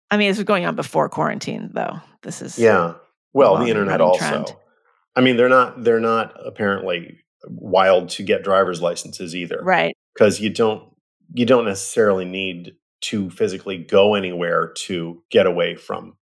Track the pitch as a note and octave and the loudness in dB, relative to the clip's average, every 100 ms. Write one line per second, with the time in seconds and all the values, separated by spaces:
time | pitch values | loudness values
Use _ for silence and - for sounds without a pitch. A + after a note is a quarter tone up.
0 | - G#3 G3+ G3+ G3 G3 E3+ D#3+ - D#3+ | -4 0 0 -2 0 -2 -2 -6 -4 -2
1 | C#3 D#3+ D#3 - - - - - - D#3+ | -2 -2 -4 -4 -8 -10 -10 -8 -8 -10
2 | - _ - - - - A2+ F#2+ E2+ E2 | -16 _ -16 -14 -10 2 4 4 0 -6
3 | _ _ _ C3+ A#2+ G2 A#2+ G#2+ G2 F#2+ | _ _ _ 4 4 4 2 0 0 2
4 | F2+ F2+ E2 D2 - - _ _ _ _ | 2 2 0 -4 -6 -12 _ _ _ _
5 | _ B2+ B2+ A#2 B2+ C3 A#2+ B2 A#2 A2+ | _ 0 2 4 4 4 2 0 0 2
6 | A2+ A2+ G#2 - - - G2+ G2 F#2 F2 | 2 0 -2 -8 -12 -4 -2 -2 -4 -6
7 | - - _ _ - E2+ - F#2 F#2+ F#2 | -8 -20 _ _ -18 -14 0 4 6 4
8 | F2+ - G2 G2 G2 F#2+ F#2 E2 F2 E2+ | 2 -6 -2 -2 2 2 2 0 -4 -4
9 | D2+ - F2 F2+ E2+ - F3+ F3 - - | -10 -12 -10 -8 -8 -6 -2 0 -2 -6
10 | _ - G#2+ F#2+ G#2+ - A2 A2 - _ | _ 2 2 2 -4 0 -2 -2 -10 _
11 | _ _ - A#2+ A#2 B2 A2 G2 - A#2+ | _ _ -10 -2 2 2 2 -6 -4 0
12 | G#2+ F#2+ F#2 F#2+ F#2+ F2 E2+ _ _ - | 2 2 -2 -6 -6 -8 -14 _ _ -12
13 | - G#2+ F#2+ - G#2 F#2 G2 F#2 D#2+ G2+ | -8 -6 -6 -2 -4 -4 -8 -10 0 4
14 | G#2 G2+ F#2 F2 E2+ E2+ E2 - - F2 | 4 2 -2 -4 -2 -2 -2 -8 -8 -6
15 | E2+ E2+ - G#2+ F#2 F2 F2 E2 - F#2+ | -6 -12 0 2 4 2 -2 -4 -10 -12
16 | F2+ _ | -12 _